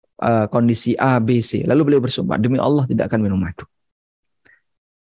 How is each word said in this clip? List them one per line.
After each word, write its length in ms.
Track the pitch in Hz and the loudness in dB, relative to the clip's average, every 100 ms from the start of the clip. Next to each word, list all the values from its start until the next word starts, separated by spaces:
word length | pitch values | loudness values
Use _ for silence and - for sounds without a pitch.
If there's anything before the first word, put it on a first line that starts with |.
| _ - | _ -6
eh, 240 | 117 113 107 | 0 0 0
kondisi 460 | - 117 113 - | 2 2 2 -2
A, 240 | 120 135 127 | 0 2 2
B, 240 | 113 120 | 2 0
C. 240 | 110 113 117 | 0 -2 0
Lalu 160 | 135 147 | 2 4
beliau 80 | 143 | 2
bersumpah, 380 | 123 - - 67 | 0 -4 -4 -2
"Demi 180 | 117 131 | 0 0
Allah 240 | 120 147 131 | 0 0 0
tidak 240 | 117 - | -2 -2
akan 100 | 113 104 | -2 0
minum 100 | 95 | -2
madu." 240 | 85 - - _ _ _ _ _ _ _ _ _ _ _ _ _ _ | -4 -6 -18 _ _ _ _ _ _ _ _ _ _ _ _ _ _